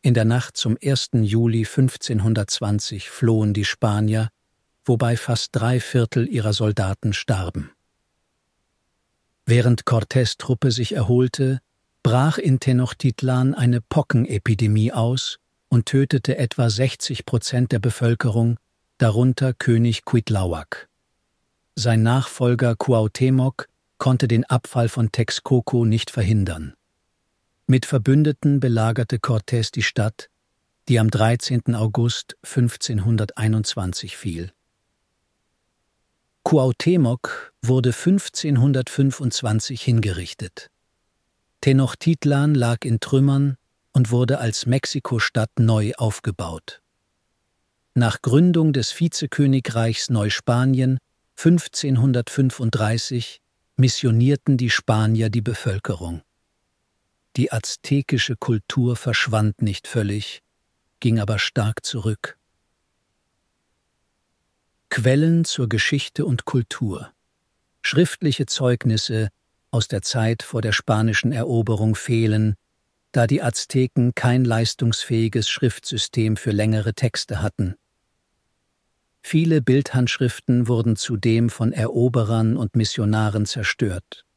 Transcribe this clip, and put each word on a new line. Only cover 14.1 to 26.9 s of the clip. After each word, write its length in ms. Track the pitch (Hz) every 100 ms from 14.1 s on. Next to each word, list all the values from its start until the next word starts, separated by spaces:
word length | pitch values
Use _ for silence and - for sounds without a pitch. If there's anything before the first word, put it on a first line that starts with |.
| 123 117 107 - 107 110 107 110
aus 460 | - 117 131 - - _ _ _
und 160 | 127 -
tötete 500 | 135 135 135 - 127
etwa 320 | 117 - 117
sechzig 560 | 104 131 - - 123
Prozent 480 | - 120 - 123 123
der 60 | 117
Bevölkerung, 800 | 120 - 120 117 120 110 117 117 _ _ _ _
darunter 560 | 117 107 127 120 131
König 500 | 120 - 117 117 110
Cuitlahuac. 840 | - 120 - 104 92 80 80 - - _ _ _ _ _ _ _ _ -
Sein 240 | 117 113
Nachfolger 680 | 113 127 127 - 123 120 123
Cuauhtémoc 960 | 113 - 117 107 - 131 131 131 - - _ _ _
konnte 300 | 131 127 127
den 180 | 113 -
Abfall 420 | 120 - 127 117
von 240 | - 113
Texcoco 720 | - 113 - - 127 - 123
nicht 260 | 117 110 -
verhindern. 600 | - 98 110 90 82 71 - _